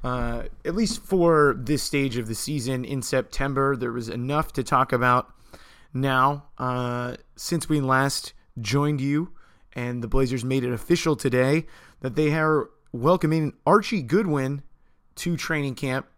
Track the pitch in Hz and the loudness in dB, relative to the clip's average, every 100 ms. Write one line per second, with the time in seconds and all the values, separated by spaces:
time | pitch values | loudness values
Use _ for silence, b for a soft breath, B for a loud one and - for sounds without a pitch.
0 | 127 123 120 117 120 - 151 180 220 - | -4 -2 -2 -4 -6 -8 -6 0 0 -2
1 | - 190 170 160 143 131 123 147 - 147 | -2 2 6 6 4 2 -2 -2 0 -2
2 | 139 120 110 113 - 151 120 127 123 135 | 0 -2 -6 -6 -4 -4 -2 -4 -4 -6
3 | - 131 123 - 139 139 139 135 123 117 | -2 -2 -2 -4 -2 0 0 0 -4 -6
4 | 113 120 123 147 156 - 127 135 131 123 | -8 -8 -2 -2 -2 -4 0 2 2 2
5 | 123 123 - - B B B B B 131 | 4 2 0 -14 B B B B B -4
6 | 139 131 135 143 - - 127 123 123 123 | 0 4 2 2 -10 -8 -4 -2 -4 -4
7 | 123 - _ - - 170 - 151 135 131 | -6 -10 _ -14 -4 -4 0 0 2 2
8 | 135 - - - _ - 107 139 147 147 | 2 -2 -10 -18 _ -10 -2 0 2 0
9 | 135 147 175 b b b b - 123 123 | 0 -2 -4 b b b b -8 -6 -6
10 | 117 135 131 127 120 135 123 120 - 170 | 0 2 2 0 -2 -2 -2 -4 0 2
11 | - 147 135 123 127 156 - B B B | 2 0 0 2 4 2 -2 B B B
12 | 127 139 151 160 156 151 - _ _ 123 | -6 0 0 2 2 2 -2 _ _ -2
13 | 131 180 156 160 151 - - 202 202 214 | 2 4 4 0 0 -2 4 4 4 -4
14 | 123 170 196 147 131 143 - - _ _ | 0 0 2 0 -2 -6 -10 -20 _ _
15 | _ - - 170 - 156 139 123 135 131 | _ -8 -6 -4 -2 -2 -4 -4 -4 -4
16 | - | -6